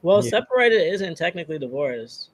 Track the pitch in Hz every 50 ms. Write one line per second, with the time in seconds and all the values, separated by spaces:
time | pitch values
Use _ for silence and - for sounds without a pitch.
0 | - 170 196 208 - - - 220 240 _ 262 254 247 240 226 214 175 - 196 190
1 | 190 180 160 - 160 175 175 180 165 151 160 151 135 123 127 143 147 135 123 117
2 | 113 120 - - - _